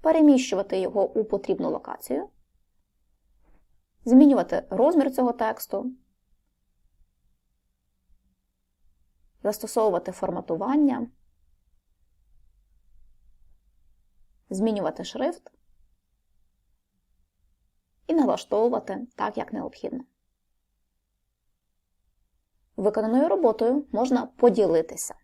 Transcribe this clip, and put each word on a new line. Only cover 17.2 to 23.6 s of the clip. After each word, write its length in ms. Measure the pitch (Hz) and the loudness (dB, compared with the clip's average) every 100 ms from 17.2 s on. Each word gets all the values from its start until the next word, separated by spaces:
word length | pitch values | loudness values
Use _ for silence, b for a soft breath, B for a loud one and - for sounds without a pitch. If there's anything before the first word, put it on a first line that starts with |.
| _ _ _ _ _ _ _ _ - | _ _ _ _ _ _ _ _ -2
і 80 | |
налаштовувати 920 | 330 247 - - 208 233 226 - 190 240 - | 0 2 -2 -2 0 0 -2 -6 -10 -12 -8
так, 220 | 208 214 | -6 -6
як 140 | - | -10
необхідно. 520 | 220 - - - 254 254 _ _ _ _ _ _ _ _ _ _ _ _ _ _ _ _ _ _ _ _ _ _ _ _ _ _ - | -10 -10 -10 -10 -10 -14 _ _ _ _ _ _ _ _ _ _ _ _ _ _ _ _ _ _ _ _ _ _ _ _ _ _ -2
Виконаною 520 | 202 214 220 247 285 | -2 0 0 0 2
роботою 580 | 247 226 220 | 2 2 2